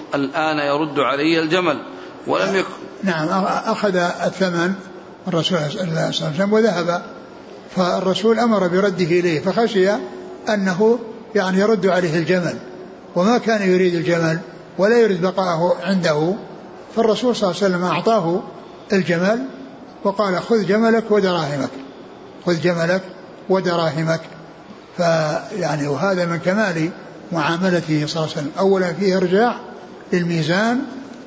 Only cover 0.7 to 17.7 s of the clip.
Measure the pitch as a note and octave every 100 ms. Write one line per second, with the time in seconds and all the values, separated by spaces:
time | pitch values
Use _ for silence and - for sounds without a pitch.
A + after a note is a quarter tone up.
0.7 | C#3+ D#3 C#3+ B2 C#3 D#3 E3 D#3+ F3+ F3
1.7 | C#3 - - - - - D#3 F#3+ F#3+ -
2.7 | - - - F#3+ D#3+ D#3 F#3+ G3 - A3
3.7 | G#3 G#3 F3+ F3 - F3 - F#3+ E3+ F3
4.7 | F#3+ - - - - - E3+ - F3+ D3
5.7 | - F#3 D#3+ D#3+ D#3 E3 D#3 G3+ G#3+ A3+
6.7 | F3 E3+ F3 - - - - - - -
7.7 | - F3+ F#3+ F#3 F3+ A3 A3 A#3+ G#3 F3+
8.7 | F3+ G3+ F3+ E3 F3 F3 D3+ F#3 G3 A3+
9.7 | G3+ F#3 A3 - - - - - G#3 F#3+
10.7 | F3 A3 A#3 - - - G3+ F#3 F#3 G#3+
11.7 | A3 F#3 F3+ F3+ E3 D#3 F#3 D#3+ - -
12.7 | - - - - F3 F#3+ A#3+ A3 A3 F#3+
13.7 | F#3 F#3 E3+ D#3+ E3+ E3 E3 - - -
14.7 | - G3+ A#3+ A3 F3+ F#3 F#3 F#3 E3 F3
15.7 | - F3 F#3+ E3 D3+ D#3+ G#3+ - - -
16.7 | - - A3 A3 G3+ B3 A3+ G3 E3 G3